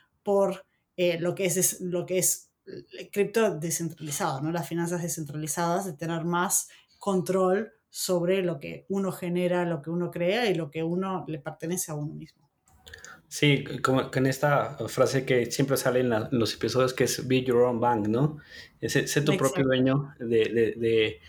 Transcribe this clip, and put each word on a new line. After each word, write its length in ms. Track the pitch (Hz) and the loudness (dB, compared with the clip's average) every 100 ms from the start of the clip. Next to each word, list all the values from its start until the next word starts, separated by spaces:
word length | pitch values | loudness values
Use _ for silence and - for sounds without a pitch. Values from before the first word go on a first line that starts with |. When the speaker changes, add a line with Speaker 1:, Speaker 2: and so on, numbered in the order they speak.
| _ _ | _ _
Speaker 1:
por, 440 | - 196 190 190 - _ _ - | 0 2 2 -2 -12 _ _ -2
eh, 220 | 175 165 | 0 0
lo 140 | 175 | -2
que 120 | 175 190 | 0 0
es 100 | 185 | 2
des-, 260 | 175 - | 0 -2
lo 240 | 180 175 156 | -4 -4 -2
que 140 | 180 | 0
es 320 | 170 - - _ - | 0 -2 -8 _ -18
el 420 | - - - 185 | -18 -16 -16 -8
cripto 460 | 208 196 226 220 156 | -2 0 2 0 0
descentralizado, 840 | 165 - 165 - 151 143 175 135 | -4 -4 -6 -6 -8 -4 -2 -2
¿no? 100 | 151 | -2
Las 160 | 170 - | -4 -4
finanzas 340 | 170 170 175 | -4 -2 -2
descentralizadas, 840 | 170 - 151 151 151 180 175 180 190 | -4 -6 -8 -8 -6 -2 0 0 -2
de 80 | |
tener 320 | 151 165 170 165 | -6 -6 -4 -2
más 440 | 175 185 - - - _ _ | 0 0 -2 -4 -14 _ _
control 760 | 202 190 180 185 185 196 226 - _ | -2 0 0 2 2 2 -2 -12 _
sobre 520 | - - 180 170 190 | -10 -2 0 2 0
lo 160 | 180 147 | 0 -4
que 260 | 165 156 - | -8 -14 -6
uno 220 | 196 190 | -2 -2
genera, 540 | - 175 175 175 175 175 | -4 -4 0 2 2 0
lo 160 | 160 | -2
que 80 | 160 | -4
uno 180 | 170 170 | -4 -4
crea 380 | 170 175 220 233 | -2 0 2 2
y 60 | 165 | 0
lo 160 | 151 | -2
que 120 | 160 | -4
uno 420 | 165 175 190 185 - | -2 -2 -2 -4 -6
le 100 | 156 | -8
pertenece 520 | - 151 160 180 - | -10 -8 -6 -4 -4
a 40 | 151 | -6
uno 180 | 147 | -6
mismo. 360 | 151 160 _ _ _ _ _ - - - - _ | -10 -16 _ _ _ _ _ -20 -20 -20 -20 _
Speaker 2:
Sí, 360 | - 147 139 - 127 | 2 4 4 0 -4
como 280 | - 131 131 | 0 2 0
con 160 | 135 131 | 0 0
esta 500 | 131 147 143 110 143 107 | 2 2 2 0 -4 -6
frase 380 | - 123 139 127 | 2 2 2 2
que 220 | 127 117 | 2 2
siempre 240 | - 135 131 | 0 0 2
sale 260 | 131 123 | 2 2
en 80 | 127 | 2
la, 200 | 110 110 | 0 0
en 60 | 123 | 0
los 140 | 107 | 0
episodios, 400 | - 117 120 127 | -2 -2 2 2
que 120 | - 123 | 2 0
es 220 | - 127 | 0 0
"Be 140 | 131 | 0
your 200 | 127 120 | 4 4
own 160 | 123 117 | 4 4
bank", 280 | 120 117 104 | 2 2 2
¿no? 300 | 117 151 - - - - _ | 2 0 -2 -14 -20 -20 _
Ese, 280 | 117 139 - | -2 0 0
sé 140 | 151 | 0
tu 140 | 147 185 | 2 2
propio 260 | 135 143 | 2 2
Speaker 1:
Exacto. 40 | 131 | 2
Speaker 2:
dueño 460 | 131 131 135 139 - | 4 4 2 -2 -8
de, 60 | 117 113 107 | 0 2 4
de, 200 | 113 110 117 | 2 2 2
de, 440 | 117 113 107 - | 2 4 2 0